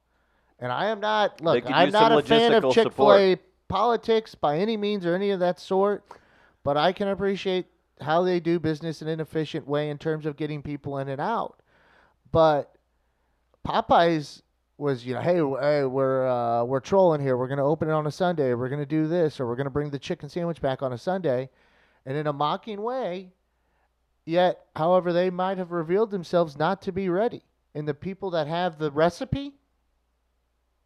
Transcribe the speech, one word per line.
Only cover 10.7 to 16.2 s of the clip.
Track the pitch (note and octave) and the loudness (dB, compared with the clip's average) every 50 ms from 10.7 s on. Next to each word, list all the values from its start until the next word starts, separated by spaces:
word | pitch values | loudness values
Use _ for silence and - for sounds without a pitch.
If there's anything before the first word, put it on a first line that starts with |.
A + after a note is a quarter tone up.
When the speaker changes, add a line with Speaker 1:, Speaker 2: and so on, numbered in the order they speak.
| D3 C#3+ - C#3+ C#3 | -10 -8 -8 -8 -8
Speaker 1:
in | C#3 C3+ C#3 | -6 -6 -6
and | C3+ C3+ | -6 -6
out. | D#3+ G#3 A#3 G#3 - - - _ _ _ _ _ _ _ _ _ _ _ _ _ _ _ | -4 -4 -4 -4 -6 -8 -10 _ _ _ _ _ _ _ _ _ _ _ _ _ _ _
But | - D#3+ D#3+ D#3 D3+ C#3 - - _ _ _ _ _ _ _ _ _ _ _ _ _ _ _ _ _ _ - | 4 4 6 6 4 2 -2 -6 _ _ _ _ _ _ _ _ _ _ _ _ _ _ _ _ _ _ -8
Popeyes | - D3 G#3 - - C4 G3 E3+ E3+ E3 D#3 C#3+ - - - _ _ _ _ _ _ _ | -4 -2 -2 2 4 4 6 6 4 2 0 -4 -8 -14 -20 _ _ _ _ _ _ _
was, | - D3 C#3+ C3+ A#2 A#2+ | -6 -4 -4 -4 -4 -4
you | B2+ A#2+ | -6 -6
know, | A#2 | -2
"Hey, | A#2 E3 F3+ | 0 0 2
w-, | F3 D3+ C3+ C3+ B2 | 2 2 0 -2 -2
hey, | C#3+ D3 D3+ D3 C3+ | 0 0 2 2 0
we're, | C3 B2+ C3+ C3+ C3 C3+ C3 | 0 0 0 0 0 0 0